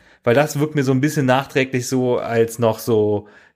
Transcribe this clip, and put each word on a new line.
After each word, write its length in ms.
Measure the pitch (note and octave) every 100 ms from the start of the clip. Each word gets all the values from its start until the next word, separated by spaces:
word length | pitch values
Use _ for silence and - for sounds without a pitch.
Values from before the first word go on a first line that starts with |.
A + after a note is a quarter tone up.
| _ _
weil 120 | A#2+
das 240 | B2 D3+ C#3+
wirkt 160 | C#3+ D3+
mir 80 |
so 80 | C3+
ein 80 | C3
bisschen 260 | D3 D3+ C3
nachträglich 640 | B2+ C3+ C#3+ C3 B2+ B2
so, 300 | C3 B2+ A2+
als 400 | - A#2 A2+ -
noch 200 | A2+ A2
so 480 | - A2 G#2 G#2 - - _